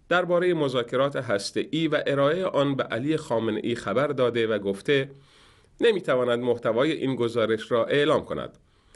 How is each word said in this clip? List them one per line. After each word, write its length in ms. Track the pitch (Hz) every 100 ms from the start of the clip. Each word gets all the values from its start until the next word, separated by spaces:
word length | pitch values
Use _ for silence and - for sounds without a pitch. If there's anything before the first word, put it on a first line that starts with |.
| -
درباره 460 | 175 175 175 180
مذاکرات 640 | 165 139 123 117 131 139 139
هسته‌ای 720 | 117 101 - 110 - 156 156
و 140 | 147 -
ارائه 380 | 139 139 175
آن 300 | 185 143 143
به 80 | 131
علی 340 | - 117 143 156
خامنه‌ای 580 | - 113 113 107 117
خبر 320 | 117 107 107 147
داده 400 | 131 123 117 110
و 120 | 107
گفته: 520 | 98 98 - 139 135 - - - - - _ -
"نمی‌تواند 580 | 233 190 160 127 123 120
محتوای 540 | 123 120 120 110 156
این 240 | 147 135 120
گزارش 560 | 117 117 107 110 -
را 120 | 120
اعلام 400 | - 143 151 127
کند." 340 | - 76 60 - _ _ _